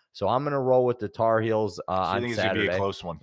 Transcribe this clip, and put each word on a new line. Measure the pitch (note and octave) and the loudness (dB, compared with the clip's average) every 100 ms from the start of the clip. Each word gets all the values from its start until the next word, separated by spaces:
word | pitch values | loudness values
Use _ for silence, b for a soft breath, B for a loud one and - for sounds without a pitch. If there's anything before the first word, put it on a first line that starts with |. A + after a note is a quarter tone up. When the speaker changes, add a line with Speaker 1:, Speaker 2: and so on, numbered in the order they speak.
| _ | _
Speaker 1:
So | - G2 | -4 0
I'm | B2 | 0
gonna | D3 C#3 | 0 0
roll | B2+ B2+ B2 | 4 4 4
with | A#2+ | 0
the | G#2 | -4
Tar | - A2+ A2 | 0 2 2
Heels, | A2+ A2 G#2 F#2 - | 2 0 -2 -4 -4
uh, | F#2 F2 | -2 0
Speaker 2:
So | |
you | G2 | -2
Speaker 1:
on | |
Speaker 2:
think | A#2+ | -2
it's | A2 | -2
gonna | F#2+ | 0
be | F#2+ | 0
a | G2+ | 0
Speaker 1:
Saturday. | F#2 | 0
Speaker 2:
close | G2 F#2 | -2 -4
one? | F2+ D#2+ | -10 -12